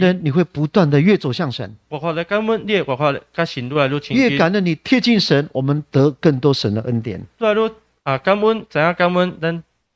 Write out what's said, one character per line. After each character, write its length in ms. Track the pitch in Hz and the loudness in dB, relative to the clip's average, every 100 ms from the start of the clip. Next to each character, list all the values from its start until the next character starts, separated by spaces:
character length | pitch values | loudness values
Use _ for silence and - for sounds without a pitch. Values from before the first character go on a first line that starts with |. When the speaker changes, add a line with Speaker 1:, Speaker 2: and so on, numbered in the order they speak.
Speaker 1:
恩， 200 | 180 185 | 2 2
你 60 | 156 | 0
会 120 | 151 | 0
不 240 | 170 143 151 | -2 -2 0
断 220 | 208 156 | 2 4
的 100 | 143 | 4
越 200 | 175 202 | 4 2
走 120 | 143 | 0
向 220 | 120 156 | -4 -6
神。 180 | - 101 110 _ | -8 -12 -16 _
Speaker 2:
越 80 | 151 | -8
发 160 | 165 | -6
的 100 | 160 | -6
感 200 | 170 208 220 | -4 -2 -2
恩， 160 | 226 | -2
你 80 | 196 | -2
会 60 | 202 | -2
越 180 | 143 127 | -2 0
发 160 | 147 | 0
的 100 | 139 - | -2 -4
甲 100 | - | -2
神 240 | 165 139 123 | -2 -4 -4
愈 60 | |
来 120 | 147 131 | 0 0
愈 120 | 143 | -2
亲 160 | - 240 | -2 0
近。 140 | 254 | 2
Speaker 1:
越 80 | 139 | 2
感 120 | 165 | 2
恩， 140 | 202 | 2
你 100 | 180 156 | 0 -2
贴 220 | - 254 | 0 0
近 220 | 240 220 | 4 2
神， 260 | - 143 151 | 2 0 0
我 80 | 131 | -2
们 240 | 135 147 - | -2 -2 0
得 200 | 139 147 | 2 2
更 280 | 135 170 131 | 2 0 2
多 120 | 143 | 2
神 180 | 135 107 | 0 -2
的 60 | 107 | -2
恩 200 | 110 117 | -2 -4
典。 180 | 107 90 | -4 -10
Speaker 2:
愈 240 | 95 - | -12 -4
来 80 | 220 | -2
愈， 180 | 208 220 220 _ _ | 0 -2 -6 _ _
啊， 120 | 147 131 | -6 -2
感 240 | 185 208 | 0 0
恩， 240 | 214 220 - | 0 0 -4
知 80 | 147 | -2
影 160 | 165 | 0
感 200 | 175 175 | 0 0
恩， 220 | 180 180 - | 0 -2 -2
咱 240 | 165 165 - _ _ | -6 -6 -10 _ _